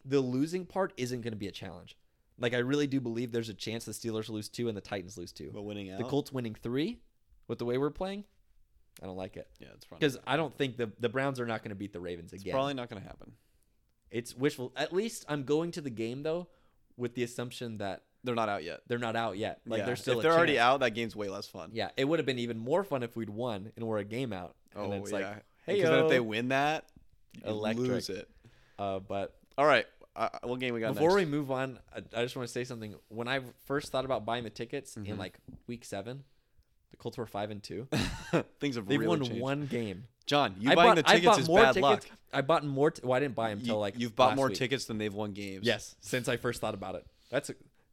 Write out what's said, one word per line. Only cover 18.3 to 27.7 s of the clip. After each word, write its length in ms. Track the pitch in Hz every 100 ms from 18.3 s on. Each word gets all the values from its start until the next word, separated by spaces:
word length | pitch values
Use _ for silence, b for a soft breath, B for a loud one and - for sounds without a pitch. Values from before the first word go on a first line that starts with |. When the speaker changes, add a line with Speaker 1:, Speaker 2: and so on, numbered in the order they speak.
| 117
Speaker 2:
not 120 | 107
out 140 | 98
yet. 180 | 82 - -
Speaker 1:
they're 100 | 120
not 180 | 117 113
out 220 | 113 95
yet. 240 | 104 - 117
Like, 140 | 110
Speaker 2:
Yeah. 60 | 104
Speaker 1:
there's 160 | 117
still 120 | 131 120
Speaker 2:
If 40 |
Speaker 1:
a 20 |
Speaker 2:
they're 100 | 151 165
already 160 | 165
Speaker 1:
chance. 80 | 127
Speaker 2:
out, 160 | 120 139
that 100 | 123
game's 240 | 110 113 104
way 120 | 101
less 180 | 98 -
fun. 240 | 92 80
Speaker 1:
Yeah, 180 | 110 98 -
it 80 | 135
would 140 | 165
have 60 | 131
been 140 | 123
even 180 | 120 113
more 260 | 120 175
fun 200 | 196 135
if 120 | 117 117
we'd 140 | 104
won 420 | 104 127 101 107 -
and 100 | 113
we're 100 | 107
a 60 | 101
game 260 | 117 127
out. 220 | 92 78 - _
And 200 | 104 98
Speaker 2:
Oh, 40 | 98
Speaker 1:
it's 140 | 101
Speaker 2:
yeah. 60 | 101
Speaker 1:
like, 280 | 95 104 - _ -
Speaker 2:
Because 240 | 196 165
then 140 | 160
if 60 | 160
they 60 | 127
Speaker 1:
"Hey-o." 80 |
Speaker 2:
win 240 | 110 107 123
that, 400 | 135 147 156 - - - - _ -
you 80 | 104
lose 560 | 107 107